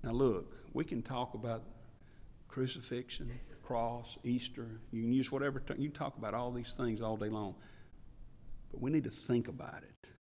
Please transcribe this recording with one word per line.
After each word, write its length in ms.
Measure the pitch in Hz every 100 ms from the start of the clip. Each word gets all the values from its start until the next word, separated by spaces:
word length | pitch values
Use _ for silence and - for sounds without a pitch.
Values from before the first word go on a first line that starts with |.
Now 80 | 113
look, 420 | 117 135 95 - - -
we 100 | -
can 180 | 151 117
talk 320 | - 131 123
about 300 | 110 117 113 107 - - - - - - - -
crucifixion, 840 | - 131 - 117 123 127 - 123 123 - -
cross, 540 | - 120 117 120 113 -
Easter. 440 | 120 123 - - 117 110 -
You 100 | 113
can 100 | 117
use 180 | 127 127
whatever 280 | 135 139 135
term. 200 | - -
You 100 | 147
talk 280 | 147 139 -
about 160 | 107
all 180 | 110 123
these 220 | 123 113
things 280 | - 123 110
all 160 | 113 110
day 120 | 107
long. 260 | 107 101 - - - - - - - - - - - -
But 100 | -
we 100 | 127
need 120 | 156 120
to 40 |
think 380 | - - 120 113
about 360 | 127 - -
it. 260 | - - - -